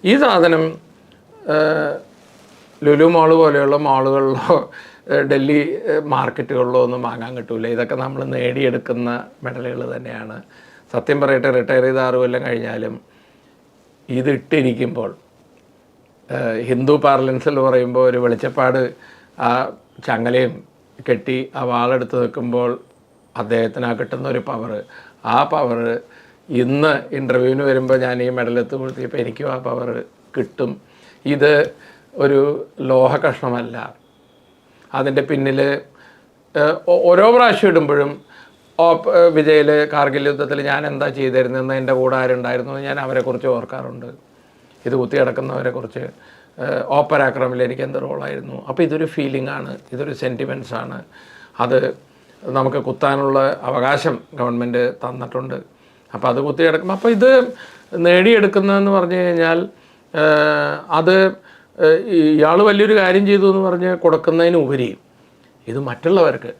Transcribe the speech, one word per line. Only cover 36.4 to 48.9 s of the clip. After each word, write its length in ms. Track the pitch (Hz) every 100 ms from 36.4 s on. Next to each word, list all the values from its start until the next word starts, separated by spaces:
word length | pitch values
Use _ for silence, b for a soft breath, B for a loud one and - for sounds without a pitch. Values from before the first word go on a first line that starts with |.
| _ 151
ഏഹ്, 160 | 151 165 -
ഓ-, 100 | 175 175
ഓരോ 160 | 180 214 247
പ്രാവശ്യം 340 | 240 - 202
ഇടുമ്പോഴും 400 | 165 147 143 143 147 - B B B _ - 170
ഓപ്-, 240 | 165 - 175
ഏഹ്, 120 | 170 156
വിജയിൽ 320 | 151 151 147 151 151
കാർഗിൽ 340 | 147 143 135 139
യുദ്ധത്തിൽ 300 | 135 143 143 143
ഞാൻ 100 | 139 147
എന്താ 160 | 139 143 135
ചെയ്തിരുന്നതെന്ന് 580 | 135 127 123 131 131 135
എൻ്റെ 120 | 131 131
കൂടെ 140 | 127 131
ആരുണ്ടായിരുന്നു 500 | 127 127 123 123 123
എന്ന് 140 | 139 139
ഞാൻ 100 | 139 131
അവരെക്കുറിച്ച് 440 | 131 127 123 135 120
ഓർക്കാറുണ്ട്. 540 | 117 127 123 123 120 120 _ b b b b b 123
ഇത് 80 | 127
കുത്തിയടക്കുന്നവരെക്കുറിച്ച്, 1000 | 123 139 127 117 131 135 127 127 110 123 - - b b b -
ഏഹ്, 180 | 127 139 - 139
ഓപ്പരാക്രമിൽ 640 | 147 151 135 127 127 127 123
എനിക്ക് 160 | 127 135
എന്ത് 120 | 135 135
റോളായിരുന്നു. 520 | 139 139 139 131 131 -
അപ്പോൾ 140 | 135
ഇതൊരു 200 | 165